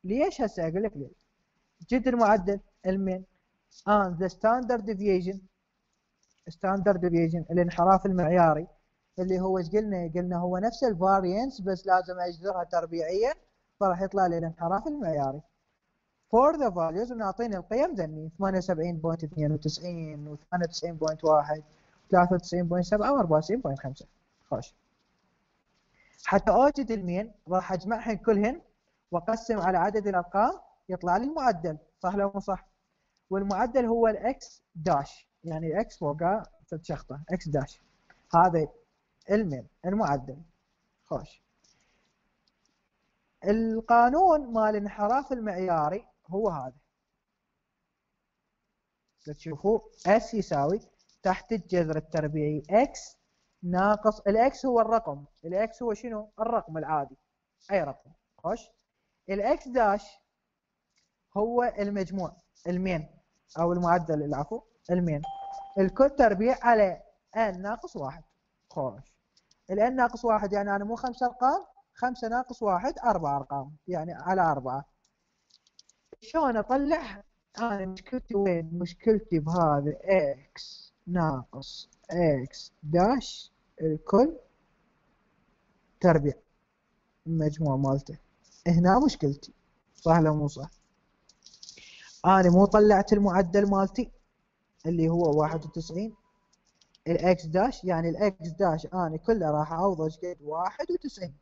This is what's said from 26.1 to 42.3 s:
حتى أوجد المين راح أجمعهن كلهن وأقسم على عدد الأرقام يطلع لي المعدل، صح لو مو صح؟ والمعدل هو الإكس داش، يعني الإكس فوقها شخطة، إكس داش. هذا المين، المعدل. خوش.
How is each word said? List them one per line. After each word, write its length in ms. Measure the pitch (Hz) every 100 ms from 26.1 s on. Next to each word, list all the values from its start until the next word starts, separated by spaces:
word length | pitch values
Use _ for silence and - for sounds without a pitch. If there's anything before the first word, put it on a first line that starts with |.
| _
حتى 260 | - 196 220
أوجد 400 | 202 277 285 254
المين 420 | 220 180 175 220 - -
راح 240 | 185 180
أجمعهن 440 | 185 190 226 240 214
كلهن 440 | - 208 208 320 _ _ _ _ _
وأقسم 480 | 175 170 226 - 220
على 200 | 180 185
عدد 280 | 185 214 202
الأرقام 540 | 185 175 196 240 392 - _ -
يطلع 280 | 180 175 185
لي 80 |
المعدل، 540 | 262 320 254 180 170 156 _ _
صح 140 | 185
لو 160 | 202 202
مو 60 | 196
صح؟ 280 | 196 185 - _ _ _ _ _ _
والمعدل 540 | 190 196 190 247 254
هو 240 | 233 233 226
الإكس 540 | 214 220 269 - - _
داش، 540 | 170 156 151 139 - _ _
يعني 220 | 165 156 160
الإكس 320 | 165 233 -
فوقها 440 | 151 151 170 214 170 _ _ 160
شخطة، 380 | 165 165 - 139 156
إكس 180 | 175 160
داش. 340 | 143 135 - _ _ _ _ _
هذا 340 | 170 180 165 151 - _ _ _ _ -
المين، 360 | 208 202 135 - _
المعدل. 580 | 170 202 185 143 135 135 170 _ _ _ _ _
خوش. 380 | _ 147 - _ _ _ _ _ _ _ _ _ _